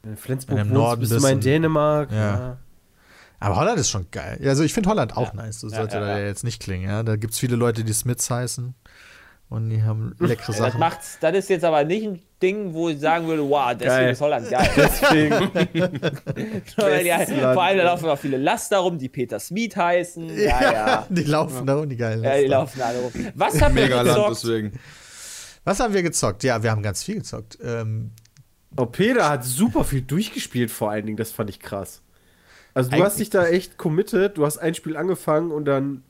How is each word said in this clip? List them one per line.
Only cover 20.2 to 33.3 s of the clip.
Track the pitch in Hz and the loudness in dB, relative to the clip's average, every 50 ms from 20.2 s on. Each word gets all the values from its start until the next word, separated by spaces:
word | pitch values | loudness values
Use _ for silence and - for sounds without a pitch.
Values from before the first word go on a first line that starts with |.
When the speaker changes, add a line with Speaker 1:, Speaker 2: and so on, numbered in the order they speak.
| 165 165 | -12 -8
Speaker 3:
Ja, | 160 156 143 - - - | -2 0 2 2 4 4
Speaker 2:
Ja, | 277 - | 4 2
Speaker 3:
ja. | - - - 262 247 220 - | 2 2 2 0 0 0 0
Speaker 2:
<laughs> | - | -2
die | 190 170 - | -2 0 2
laufen | 143 151 156 165 160 131 127 123 | 2 0 0 0 -2 -4 -4 -2
da | 135 139 | 0 0
rum, | 147 156 147 | 0 0 -4
die | 127 | -4
geilen | 117 120 113 110 110 | -4 -2 -2 -2 0
Speaker 3:
Ja, | 113 135 135 | 0 2 4
die | 143 139 | 4 4
Speaker 2:
Laster. | 135 | 4
Speaker 3:
laufen | 143 135 - - - 135 | 4 2 2 0 -4 -4
alle | 123 117 120 123 | -4 -2 -2 -4
rum. | 123 - - - - 208 - | -6 -6 -6 -8 -8 -8 -2
Was | - 302 392 440 - | -2 0 2 4 6
haben | 294 294 - | 6 6 6
wir | - - | 4 4
Speaker 4:
Mega | - 127 123 | 4 4 4
Land | - - - | 4 4 4
Speaker 3:
gezockt? | - 208 110 113 110 | 4 4 2 0 -2
Speaker 4:
deswegen. | - 117 113 110 107 104 104 123 - - - - - - - - - - - - - - - _ _ | -2 -2 -2 0 -2 -6 -8 -10 -16 -18 -20 -20 -20 -20 -20 -18 -18 -16 -16 -16 -18 -20 -20 _ _
Speaker 2:
Was | 170 190 - | -4 0 0
haben | 262 226 202 | 0 2 2
wir | 196 | 2
gezockt? | 175 165 143 - - 113 95 - - | 0 0 -2 0 -2 -2 -2 0 0
Ja, | 131 120 110 | 0 0 2
wir | 110 113 | 2 0
haben | 110 110 | 0 0
ganz | 101 107 92 - | -2 -4 -4 -4
viel | - - 214 | -6 -6 -6
gezockt. | 202 - - - 113 110 113 - - | -6 -6 -8 -10 -12 -12 -14 -18 -12
Ähm, | - 123 117 117 113 110 110 110 113 113 110 - _ _ _ - - _ _ _ _ _ - | -8 -6 -6 -6 -4 -4 -4 -6 -6 -8 -12 -18 _ _ _ -20 -20 _ _ _ _ _ -4
Speaker 1:
Oh, | 151 123 | -4 -4
Peter | 117 - - 190 226 262 233 175 147 | -2 0 0 2 2 4 2 2 2
hat | 147 131 123 | 0 -2 -4
super | 127 123 135 208 240 - - - | -6 0 0 0 2 2 0 0
viel | - 139 131 | 0 0 -4
durchgespielt | 127 - 143 180 220 - - 269 - - - 123 120 113 | -2 -2 -2 -2 -2 -4 -6 -10 -10 -6 -2 -2 -2 -2
vor | - - 110 107 | -2 -4 -4 -2
allen | 104 107 104 | -2 -4 -4
Dingen, | 110 107 | -6 -6
das | 104 110 - | -6 -6 -8
fand | - - 110 101 | -6 -6 -6 -6
ich | 95 - | -8 -12
krass. | - - - 98 95 - - - _ _ _ _ _ _ _ _ _ _ - - - _ _ | -12 -10 -8 -8 -8 -10 -14 -20 _ _ _ _ _ _ _ _ _ _ -20 -20 -20 _ _
Also | - 127 123 | -2 0 2
du | - | 4
Speaker 2:
Eig- | 151 180 | 4 4
Speaker 1:
hast | 202 208 - | 4 2 -2
dich | 208 - | -4 0